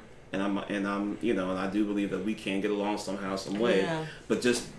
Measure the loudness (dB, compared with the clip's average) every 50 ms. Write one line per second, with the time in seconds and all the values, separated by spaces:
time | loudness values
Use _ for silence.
0 | -8 -16 -20 -20 -12 -6 -4 -2 0 0 0 -2 -2 -2 -2 -2 0 0 0 -2
1 | -2 -2 -4 0 0 2 2 2 2 0 0 0 0 0 2 2 2 2 2 0
2 | 0 0 0 -2 -2 -2 -4 -2 -2 -2 0 0 2 2 2 2 2 0 0 -2
3 | -2 -4 -4 -4 -4 -4 -4 -4 -2 -2 0 2 4 4 6 4 4 2 0 -2
4 | -4 -6 -10 -10 -2 0 0 2 4 2 2 2 0 -6 -12